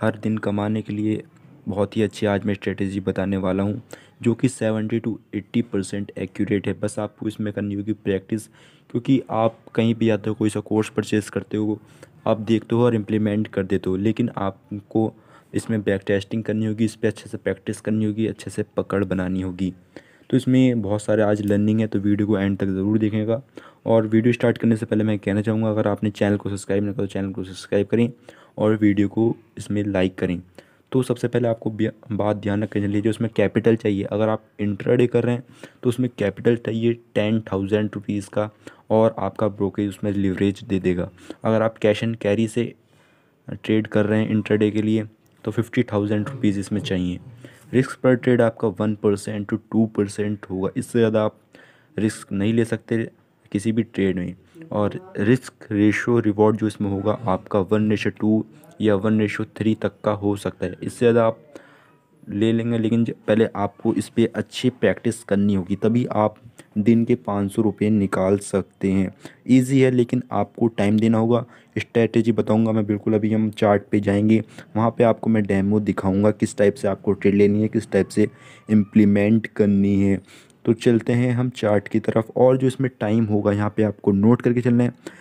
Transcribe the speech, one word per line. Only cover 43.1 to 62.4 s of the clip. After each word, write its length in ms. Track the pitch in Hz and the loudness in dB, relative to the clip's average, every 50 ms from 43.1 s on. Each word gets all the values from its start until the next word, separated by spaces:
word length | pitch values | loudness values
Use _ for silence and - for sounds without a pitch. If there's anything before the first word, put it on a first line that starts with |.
| _ _ _ _ _ _ _ - | _ _ _ _ _ _ _ -14
ट्रेड 400 | 104 104 - - 110 110 107 - | -12 -8 -2 0 0 0 0 0
कर 180 | - 107 104 | 0 0 2
रहे 160 | 101 107 110 | 2 2 0
हैं 80 | 110 95 | 0 0
इंट्राडे 420 | 110 107 101 - 107 107 107 107 | 0 -2 0 2 2 2 2 2
के 100 | 104 110 | 2 0
लिए 260 | 107 107 110 110 107 107 - _ _ _ _ _ - | 0 0 0 0 -2 -4 -10 _ _ _ _ _ -8
तो 80 | 110 | -6
फिफ्टी 300 | 107 - 110 - - 127 117 | -4 -4 -4 -2 -2 -2 -2
थाउजेंड 460 | - 107 104 104 104 107 104 104 - | 0 0 -2 -2 0 0 -2 -2 -4
रुपीज़ 300 | 139 120 - 107 98 101 | -4 -2 0 0 0 0
इसमें 200 | 95 - 107 101 | -2 -4 -4 -4
चाहिए। 380 | - - 98 90 90 90 90 90 - - - - - - - - - - - | -4 -2 -2 -2 -2 -2 -4 -8 -10 -16 -20 -20 -20 -20 -20 -20 -10 -2 0
रिस्क 260 | 117 135 - - - | 0 0 0 -2 -2
per 120 | - 131 127 123 | 2 2 2 2
trade 240 | - 131 123 117 | 2 2 4 4
आपका 260 | 117 113 - - - 110 90 - | 4 2 0 0 -4 -4 -2 -2
वन 160 | 107 110 107 | -2 -2 -2
परसेंट 520 | 101 - 107 101 101 - - 107 104 101 - | 0 0 0 0 0 -2 -6 -8 -8 -6 -4
to 100 | 113 107 - - | -6 -6 -6 -2
टू 140 | - 110 113 110 | 0 0 0 0
परसेंट 580 | - - 104 101 - - 104 104 104 104 - | 0 -2 -4 -2 -4 -6 -6 -6 -6 -8 -10
होगा, 240 | - 95 92 95 95 - - | -8 -6 -4 -4 -4 -4 -6
इससे 220 | 113 - - 120 | -6 -4 0 2
ज़्यादा 240 | 113 110 110 110 107 | 2 2 2 2 0
आप 140 | 107 - _ _ _ - - - - _ _ _ _ _ - | 0 -2 _ _ _ -20 -20 -20 -20 _ _ _ _ _ -2
रिस्क 340 | 107 107 - - - - | -2 -2 -2 -4 -10 -8
नहीं 220 | 101 98 98 110 113 | -4 -2 0 0 2
ले 120 | 117 113 | 0 0
सकते 320 | - 113 104 - - 117 113 113 - - _ _ _ _ _ _ _ | 0 -2 -6 -4 -4 -4 -4 -4 -6 -10 _ _ _ _ _ _ _
किसी 200 | - 104 101 113 | -4 -4 -2 -2
भी 120 | 107 117 110 | 0 0 -2
ट्रेड 340 | - - - 98 95 90 92 | -2 -2 -2 0 0 0 -2
में। 180 | 90 90 87 - - _ _ 160 165 - | -4 -8 -8 -12 -18 _ _ -20 -14 -8
और 280 | - 104 104 98 - - - - - - | -4 -2 -2 -2 -4 -6 -12 -12 -8 -2
रिस्क 480 | 101 104 131 135 - - - - - - | 0 2 2 2 0 -6 -20 -18 -10 -4
रेशियो 460 | 107 101 104 107 101 - - - 120 117 | 0 2 2 2 2 2 0 0 0 0
रिवॉर्ड 380 | 110 107 101 107 107 107 107 104 | 2 0 2 2 4 2 2 2
जो 100 | 110 107 | -2 -4
इसमें 220 | - - 107 98 | -4 -4 -4 -4
होगा 280 | 98 95 95 104 - - 113 | -4 -2 -2 -2 -4 -2 -2
आपका 340 | 101 92 95 - - - 104 | -2 -2 -2 -2 -2 -2 -2
वन 280 | 92 80 107 107 107 107 | 0 0 0 0 0 0
ratio 200 | 107 101 - 107 | -2 -2 -2 -4
टू 320 | 98 - 107 107 107 110 110 - - - - - - - | -6 -2 0 0 0 0 0 -4 -12 -20 -20 -18 -8 -2
या 140 | 107 107 104 98 | 0 0 2 2
वन 240 | 101 110 110 107 | 2 0 0 2
ratio 240 | 107 104 - - 110 - - - | 0 0 -2 -4 -8 -8 -6 -4
थ्री 180 | 104 110 110 | 0 0 0
तक 260 | - - 101 - _ | 0 -2 -6 -6 _
का 100 | - 107 104 | -4 -2 -2
हो 220 | 101 101 101 101 101 | -2 -2 -2 -2 -2
सकता 280 | - - - - - | -4 -8 -8 -6 -8
है, 80 | 87 - | -8 -8
इससे 260 | - - 101 - - | -8 -10 -10 -4 0
ज़्यादा 260 | 123 117 117 120 113 | 2 4 4 4 4
आप 160 | 113 - - - - - - - - - - _ _ _ _ _ _ _ _ - | 2 0 -2 -8 -20 -20 -20 -20 -20 -20 -20 _ _ _ _ _ _ _ _ -14
ले 280 | - 98 101 | -8 -4 0